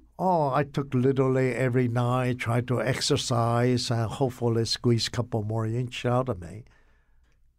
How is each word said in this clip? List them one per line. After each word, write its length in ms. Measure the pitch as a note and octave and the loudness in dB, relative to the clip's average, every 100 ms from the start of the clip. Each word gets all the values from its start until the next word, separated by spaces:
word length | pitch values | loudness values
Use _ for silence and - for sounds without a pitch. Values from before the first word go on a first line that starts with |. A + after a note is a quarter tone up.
| - - | -14 -4
Oh, 340 | F3+ F3 C#3+ | 0 2 2
I 80 | C3 | 0
took 320 | C#3+ - C#3+ | -2 -4 -2
literally 580 | B2+ B2+ C3 C3 C3 C3 | 2 2 2 2 2 2
every 360 | A#2+ B2+ B2 B2 | 0 0 2 2
night, 500 | A#2 A#2+ B2+ B2+ B2+ | 0 0 0 0 -2
tried 300 | A#2 A#2+ A#2+ | -2 0 0
to 120 | A#2+ | 0
exercise, 1080 | A2+ C3+ - C#3+ - A#2 A#2 A#2 B2 B2 - | 0 -2 0 0 0 0 2 2 2 2 0
and 180 | A#2 A2 | -2 -2
hopefully 560 | C3 C3 - A#2+ A2+ A2+ | -2 -2 0 0 0 0
squeeze 420 | - B2 A#2 - | 0 2 2 0
a 20 | |
couple 320 | - A#2 A2+ | -4 -4 -4
more 240 | G#2 A2+ A2 | -2 -2 -2
inch 400 | A#2 B2 - A#2+ | -2 -4 -4 0
out 220 | B2 B2+ | 0 0
of 120 | F#2+ | -4
me. 220 | E2+ G2 - - _ _ _ _ _ _ _ | -8 -14 -18 -20 _ _ _ _ _ _ _